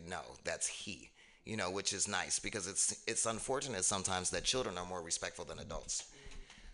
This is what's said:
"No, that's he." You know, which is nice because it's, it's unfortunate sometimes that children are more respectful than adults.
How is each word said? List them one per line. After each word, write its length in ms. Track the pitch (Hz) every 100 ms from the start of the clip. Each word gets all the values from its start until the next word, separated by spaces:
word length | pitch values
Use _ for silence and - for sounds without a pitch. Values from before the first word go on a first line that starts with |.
| 85
"No, 160 | 85 62 64
that's 240 | 85 80 -
he." 420 | - - 69 58 - - -
You 120 | - 110
know, 160 | 90
which 200 | 98 95
is 140 | 98 80
nice 320 | 92 85 -
because 300 | 101 110 90
it's, 340 | 90 - 101 -
it's 180 | 113 117
unfortunate 580 | 110 - 135 143 98
sometimes 460 | - 98 95 92 90
that 140 | 87
children 340 | - 127 113 90
are 80 | 90
more 160 | 90
respectful 420 | 85 - 90 -
than 140 | 82 78
adults. 460 | 71 73 - - - - - - - - -